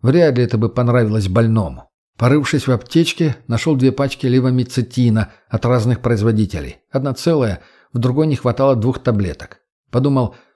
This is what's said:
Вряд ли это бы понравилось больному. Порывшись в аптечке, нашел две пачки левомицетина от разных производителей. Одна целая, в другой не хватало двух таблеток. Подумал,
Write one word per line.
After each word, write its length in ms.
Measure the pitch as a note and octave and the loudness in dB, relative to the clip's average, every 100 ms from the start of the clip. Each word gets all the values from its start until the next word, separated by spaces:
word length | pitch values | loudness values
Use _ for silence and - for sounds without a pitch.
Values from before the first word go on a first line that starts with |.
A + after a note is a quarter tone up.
Вряд 360 | A#2 E3 E3 B2 | 2 4 4 2
ли 60 | |
это 140 | B2 A2+ | 0 0
бы 120 | G#2+ | -2
понравилось 580 | - A#2+ B2 A2 A2 F#2+ | 0 0 2 2 0 0
больному. 600 | F#2 A#2 A2+ F2+ C2 - _ _ _ | 0 2 0 -2 -8 -20 _ _ _
Порывшись 500 | A#2+ D3 C#3 D3 C3+ | 0 2 0 -2 0
в 40 | |
аптечке, 640 | B2 - E3 E3 - E3 B2+ - | -4 0 0 0 0 -2 -4 -4
нашел 280 | A2+ - C#3+ | -4 0 2
две 160 | C3 | 0
пачки 360 | - C#3 - C3 | 0 -4 -4 0
левомицетина 1040 | B2+ B2+ B2+ B2 - A#2+ - A#2+ A2 G#2 - _ | 0 2 0 -2 -4 -4 0 2 2 -2 -8 _
от 160 | A2+ A#2+ | -4 0
разных 360 | B2 A2 A#2+ | 0 0 0
производителей. 760 | A#2+ A2+ A2 G#2+ G2+ F2 C#2+ - _ | 0 0 2 2 0 -4 -10 -14 _
Одна 220 | C3+ C#3 | -4 -4
целая, 480 | C3 - D#3+ A#2 F2+ - _ _ | -2 0 0 0 -4 -12 _ _
в 80 | B2 | -4
другой 280 | A#2+ C3 D#3 | -2 0 0
не 80 | C3+ | 0
хватало 400 | B2+ A2+ C3+ B2+ | -2 0 2 2
двух 240 | A2 C3 | 0 -2
таблеток. 600 | - G#2+ F#2 - - - _ _ _ | -2 -2 -2 -6 -16 -20 _ _ _
Подумал, 440 | B2 C#3 C#3 A#2+ - _ | -2 0 0 -2 -6 _